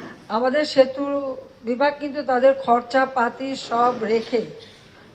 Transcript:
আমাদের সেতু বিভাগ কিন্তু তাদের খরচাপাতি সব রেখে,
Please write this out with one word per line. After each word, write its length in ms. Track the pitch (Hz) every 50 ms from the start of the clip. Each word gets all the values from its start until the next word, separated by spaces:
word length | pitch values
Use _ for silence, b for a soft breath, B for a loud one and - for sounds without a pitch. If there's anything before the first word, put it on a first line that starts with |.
| B B B B B -
আমাদের 360 | 202 226 247 254 254 302 302
সেতু 720 | 294 - 277 254 262 262 285 285 285 285 285 277 269 262 - - - - - -
বিভাগ 280 | 226 247 240 277 294 285 -
কিন্তু 220 | 285 294 254 294 269
তাদের 320 | 247 254 247 247 269 269
খরচাপাতি 1000 | 269 - 247 240 247 240 - - 262 269 262 262 254 233 240 233 - 269 269 269
সব 480 | 269 - - - 233 240 247 240 226 220
রেখে, 380 | 202 226 226 226 - 254 226 180 - - - B B B B B B B B B B